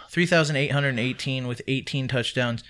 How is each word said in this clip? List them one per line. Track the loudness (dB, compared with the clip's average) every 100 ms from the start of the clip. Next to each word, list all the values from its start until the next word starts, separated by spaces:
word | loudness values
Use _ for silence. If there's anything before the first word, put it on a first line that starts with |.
| -4
three | 0 4
thousand | 4 4 2
eight | 2
hundred | 2 2 0
eighteen | -2 -2 -4 -4 -4
with | -6 -2
eighteen | -4 -2 -4 -2
touchdowns, | -2 -2 -2 -2 -2